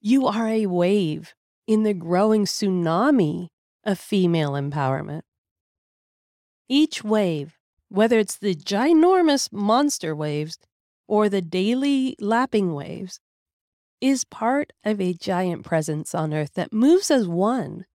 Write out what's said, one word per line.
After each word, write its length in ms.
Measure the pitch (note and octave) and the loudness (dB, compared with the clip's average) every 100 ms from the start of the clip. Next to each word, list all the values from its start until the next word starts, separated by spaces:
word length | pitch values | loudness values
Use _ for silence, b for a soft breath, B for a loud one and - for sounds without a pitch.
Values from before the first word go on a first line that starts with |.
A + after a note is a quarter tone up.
You 280 | G#3+ C4+ B3+ | 2 2 2
are 180 | G#3 A3+ | 0 -2
a 200 | A3 G#3 | 0 0
wave 680 | F3+ F3 G#3 E3+ D#3 D#3+ _ _ _ - | 0 2 2 0 -4 -10 _ _ _ 0
in 160 | G#3+ | 2
the 120 | G#3+ | 2
growing 500 | G3 E3 F3+ G#3+ G#3+ | -2 0 2 4 2
tsunami 1040 | G3+ - G#3 F3+ E3+ E3 C4 C#4 D#3 E3+ F3 _ _ _ - | 0 -2 -2 0 0 2 2 4 2 -2 -10 _ _ _ -6
of 120 | F#3+ | -6
female 540 | - G#3 F3+ E3+ D3 | -2 0 2 2 0
empowerment. 680 | C#3 C#3 D3 C3+ C3+ D3+ D3+ - _ _ _ _ _ _ _ _ _ _ _ _ _ _ | -4 -4 -2 -2 -2 -6 -12 -14 _ _ _ _ _ _ _ _ _ _ _ _ _ _
Each 360 | C4+ D4+ - | 0 0 -2
wave, 520 | G#3+ G#3+ F#3+ D#3 C#3+ _ _ _ _ | -2 0 0 -2 -6 _ _ _ _
whether 300 | F#3+ A3 A3+ | 0 2 2
it's 180 | G#3 - | 0 -4
the 180 | G3+ | -4
ginormous 1000 | E3 - G3 C4+ E4 E4+ F#4 E4 C#4 - | -4 -4 -2 4 6 6 4 4 2 -2
monster 600 | G3+ G3+ A#3 D4 - D#3+ | -4 0 2 2 -2 -6
waves 440 | D3+ D3+ D3 D#3 - _ _ _ _ _ | -4 -4 -4 -6 -10 _ _ _ _ _
or 220 | G#3 G#3 | 0 2
the 120 | G3 | 0
daily 760 | E3+ F#3 G3+ B3 C#4+ C#4 C4 - | -2 -2 0 0 0 0 -2 -4
lapping 560 | G3+ A3+ B3+ G#3+ F#3+ | -2 0 0 0 0
waves, 460 | D3 - - F#3 - _ _ _ _ _ _ _ _ | -4 -8 -12 -12 -16 _ _ _ _ _ _ _ _
is 240 | C4 C4+ | 0 0
part 480 | - - A3+ C#4 D4 _ | -4 -4 -2 0 -4 _
of 160 | G#3+ G#3 | -4 -2
a 140 | F#3 | -2
giant 500 | F3 - F3+ F#3 E3+ | -4 -4 -2 -2 -4
presence 500 | - E3 D#3 D3+ D#3 | -2 -2 -2 -6 -6
on 200 | - D#3 | -4 -2
Earth 200 | D3+ D3 | -2 -4
that 180 | - - | -6 -4
moves 380 | A3 C4 F4+ G4 | 2 4 4 4
as 160 | C#4 F#3+ | 2 2
one. 600 | E3+ G3+ B3+ C#3 - - | 0 0 0 -4 -10 -16